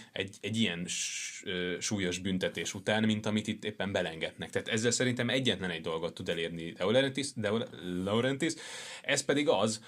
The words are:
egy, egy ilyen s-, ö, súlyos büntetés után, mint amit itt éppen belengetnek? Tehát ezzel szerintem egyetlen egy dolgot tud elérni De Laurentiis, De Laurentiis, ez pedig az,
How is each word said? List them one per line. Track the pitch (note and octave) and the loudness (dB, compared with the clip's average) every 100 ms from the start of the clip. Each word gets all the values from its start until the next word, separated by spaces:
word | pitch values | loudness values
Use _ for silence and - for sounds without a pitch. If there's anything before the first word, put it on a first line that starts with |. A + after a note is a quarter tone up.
| - | -6
egy, | - G2 - | -6 -6 -6
egy | G#2 A2+ | -2 2
ilyen | G2+ F2 F2 | 2 0 -4
s-, | - - - - - - | -4 -4 -4 -8 -8 -4
ö, | F2+ F2+ E2+ | -2 -2 -2
súlyos | - G#2 F#2 F2+ | -2 0 0 0
büntetés | G2 F#2 F2 E2+ E2+ | 0 2 0 0 -4
után, | F#2+ - G#2+ | -2 2 4
mint | A2 G#2+ G#2+ | 4 2 2
amit | G#2+ G#2 | 0 0
itt | - G#2 | -4 -4
éppen | - F#2+ | -4 0
belengetnek? | G2 E2+ D#2+ D#2+ - E2 | 0 0 -2 -6 -6 -6
Tehát | G2 - | -4 -2
ezzel | A2+ A#2+ | 0 2
szerintem | - B2+ B2 A#2 | 2 2 2 2
egyetlen | C3 B2 F#2 F#2 | 2 2 2 0
egy | E2 | -2
dolgot | E2 D#2+ E2 | -2 -2 -4
tud | - F2+ | -4 -4
elérni | E2+ E2 E2+ E2 | -2 -2 -4 -6
De | E2 | -2
Laurentiis, | F#2 B2+ C3+ C3+ C3 B2 | 4 4 4 0 -4 -2
De | G#2 A2+ - - F2 F2+ | 0 0 -2 -6 -4 0
Laurentiis, | F#2+ A2 B2+ C3+ E3 - - - - - | 2 2 2 2 0 -2 -8 -12 -12 -6
ez | - C#3+ | 0 0
pedig | - C#3+ D3 | 2 4 4
az, | G2 A2 A2 | 4 4 0